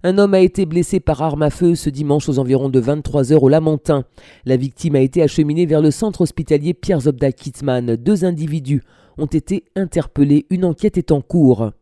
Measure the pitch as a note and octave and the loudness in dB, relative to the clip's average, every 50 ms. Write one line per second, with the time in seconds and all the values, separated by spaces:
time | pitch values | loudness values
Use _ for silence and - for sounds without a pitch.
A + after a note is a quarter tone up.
0 | - F3+ F#3+ G3+ G3+ G3+ G3 F#3+ F#3 F3 - - G3 D#3+ D#3 F3 E3+ - - F#3 | 0 0 2 4 4 4 4 4 4 4 2 0 -4 -2 0 -2 -2 0 -2 -2
1 | - - D#3 - D3+ D#3+ C#3+ D3 D3+ D3 - - F3+ F3 E3+ D#3 - D#3 C#3 C3+ | 0 -2 -2 -2 -2 -4 -2 0 -2 -2 0 0 0 0 0 0 -2 -6 -4 -4
2 | D3+ C#3+ C#3+ D3+ - - C#3 B2+ C3+ B2 C3 C3 C3+ C#3 C3 C3 A2+ B2 D3 D3+ | -2 0 0 0 0 0 -2 -2 0 0 0 0 0 2 0 0 2 2 -4 -4
3 | - - C#3+ D3 C3+ A#2+ D3+ D#3 C3 C3 C#3+ D#3+ D#3+ D#3 D#3 C#3 _ - D3+ C#3 | -4 -4 -2 -2 0 4 4 4 6 6 4 4 2 0 -2 -2 _ -2 -2 -2
4 | C3 _ _ - - - - _ _ B2+ C3 B2 C3 C#3 - _ - E3 C#3+ C#3 | -2 _ _ -20 -20 -20 -20 _ _ -2 -2 0 -2 -4 -8 _ -4 0 2 2
5 | C3 C3 - F3 D#3+ C#3+ - - D#3 D3 D3 E3 F3+ D#3 D#3 D3+ D#3 D3+ C#3 - | 2 2 2 2 2 2 2 0 0 0 2 -2 0 0 2 2 2 2 0 0
6 | A3+ G#3+ F#3 - F3 D3+ - - D#3 - D3+ D3 D3 D#3+ E3+ _ - - F#3+ D3+ | -4 -4 -2 -2 -2 -2 -2 -8 -2 -2 -2 0 0 -2 -6 _ -4 -2 -2 0
7 | B2+ D3+ C#3 A#2+ C#3 C#3 B2+ _ - D3 B2 - C#3+ C#3 B2+ B2 A#2+ A#2+ A#2 A#2 | 0 -2 -2 0 -2 -2 -2 _ -12 -16 -14 -8 -4 -2 -2 -2 -2 -2 -4 -2
8 | A#2 D#3 G#3+ F#3 E3+ F#3 F3 D3+ D#3 D#3 D3 D#3+ C3+ B2+ D3 C3+ - _ _ _ | 0 0 0 0 0 -2 -2 -4 -6 -4 -6 -6 -2 -2 -2 -2 -2 _ _ _
9 | _ _ _ - D3+ D3 - D#3 - - F#3+ F#3+ - _ _ F#3+ G3 E3+ - F3 | _ _ _ -8 -8 -4 -4 -4 -4 -4 -6 -6 -6 _ _ -6 -6 -4 -4 -4
10 | D3 - _ - C#3+ C#3+ C#3+ - - _ F#3+ F3+ F#3 F3+ D#3+ _ - G#3+ - F3+ | -6 -4 _ 0 0 2 0 -2 -2 _ -4 -2 -2 -2 -2 _ -2 -2 -2 -2
11 | E3 - D#3 C#3+ C3 _ - E3 D#3 C3 B2 G2+ A2+ G#2+ - _ | 0 0 0 -2 -2 _ 0 2 4 4 4 2 0 -8 -8 _